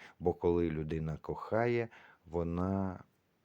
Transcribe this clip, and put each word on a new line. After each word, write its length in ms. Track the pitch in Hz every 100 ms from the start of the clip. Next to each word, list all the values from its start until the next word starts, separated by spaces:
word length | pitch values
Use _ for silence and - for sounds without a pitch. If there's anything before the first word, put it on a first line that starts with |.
| - -
Бо 160 | 87
коли 360 | 85 87 87 85
людина 460 | 78 78 80 78 76
кохає, 720 | - 85 - 110 120 120 117 - - - -
вона 800 | 82 85 85 92 98 95 90 - _ _ _